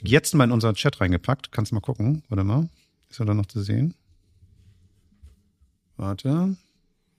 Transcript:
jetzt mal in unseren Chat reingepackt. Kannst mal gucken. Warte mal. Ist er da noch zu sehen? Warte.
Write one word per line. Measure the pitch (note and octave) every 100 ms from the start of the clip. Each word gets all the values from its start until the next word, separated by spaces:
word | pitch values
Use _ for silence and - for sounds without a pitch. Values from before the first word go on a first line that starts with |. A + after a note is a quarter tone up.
jetzt | F#2+ C#3+ -
mal | D#3
in | A#2+
unseren | A#2 A2+
Chat | G2+ D3 -
reingepackt. | F2+ F2 - - -
Kannst | - G#2+
mal | G#2+
gucken. | - B2 A2+ D3+ -
Warte | G2+
mal. | G2 B2+ E3 _ _ _ _
Ist | -
er | G#2+
da |
noch | G#2 G2
zu | A2
sehen? | G2+ A2 D#3 - _ _ _ _ _ _ - _ _ _ _ _ - - _ _ _ _ _ -
Warte. | G2 G2+ C3 D#3 F#3+ F#3 _ _ _ _ _